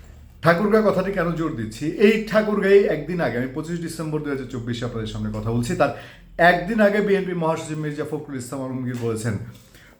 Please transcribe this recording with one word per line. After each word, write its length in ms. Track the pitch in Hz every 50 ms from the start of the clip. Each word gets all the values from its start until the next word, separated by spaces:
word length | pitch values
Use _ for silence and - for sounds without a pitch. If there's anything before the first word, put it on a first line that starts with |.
| - - - - - - - -
ঠাকুরগাঁ 400 | - 165 175 175 214 202 220 220
কথাটি 300 | 214 196 - 185 185 196
কেন 180 | 196 185 165 175
জোর 260 | 165 156 165 151 120
দিচ্ছি? 340 | 117 107 107 - - 143 160
এই 380 | 175 - 208 220 226 220 214 -
ঠাকুরগাঁয়ে 520 | 196 214 208 208 208 190 185 196 202 202
একদিন 400 | 214 - 160 147 147 - 180 170
আগে, 180 | 151 123 113 120
আমি 100 | 131 131 -
পঁচিশ 260 | 156 147 165 170 170
ডিসেম্বর 400 | 170 156 - - 160 156 156 151
দুই 100 | 147 147
হাজার 160 | 139 131 127
চব্বিশে 380 | 120 135 120 117 123 113 - 127
আপনাদের 220 | 113 113 113 107
সামনে 240 | 104 107 107 107 107 107 110
কথা 140 | 110 117
বলছি, 240 | 117 120 120 127 180
তার 260 | - 143 131 - - - - - - - - - -
একদিন 420 | 170 175 175 175 170 190 226 220
আগে 200 | 208 202 202 214
বিএনপি 340 | 208 202 196 185 175 180 180
মহাসচিব 440 | 170 165 160 160 156 - 151 156 156
মির্জা 260 | 156 151 147 147 143
ফখরুল 340 | 147 156 147 147 143 139 127
ইসলাম 260 | 120 - 143 135 131
আলমগীর 320 | 131 127 131 127 123 123 117
বলেছেন, 380 | 117 117 110 107 113 117 101 87 - - - - - - - - - - -